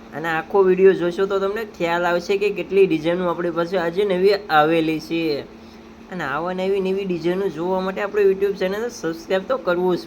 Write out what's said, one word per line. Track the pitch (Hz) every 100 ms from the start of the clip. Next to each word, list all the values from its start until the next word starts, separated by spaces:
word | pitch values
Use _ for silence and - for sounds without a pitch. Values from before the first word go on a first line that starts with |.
| - 139
અને | 165
આખો | 160 160 202
વીડિયો | 185 185 190
જોશો | 165 175 175 196
તો | 196
તમને | 196 214
ખ્યાલ | 214 - 170 170 175
આવશે | 175 180 196
કે | 202
કેટલી | 196 175 190 190
ડિઝાઇનો | 160 156 180 180
આપણી | 165 175
પાસે | 165 170 190
આજે | 170 175
નવી | 208 180 190
આવેલી | 196 - 156 151 165 156 156
છે. | - 165 160 143 120 - - - - - -
અને | 185
આવા | 143 143 170
નવી | 185 190 196
નવી | 185 190 196
ડિઝાઇનો | 170 165 185 196
જોવા | 151 175 185
માટે | 185 190
આપણે | 202 208
YouTube | 196 190 202
ચેનલને | 185 185 202 233
સબસ્ક્રાઇબ | 233 165 165 - 190 190
તો | 262
કરવું | 185 175 185
જ | 170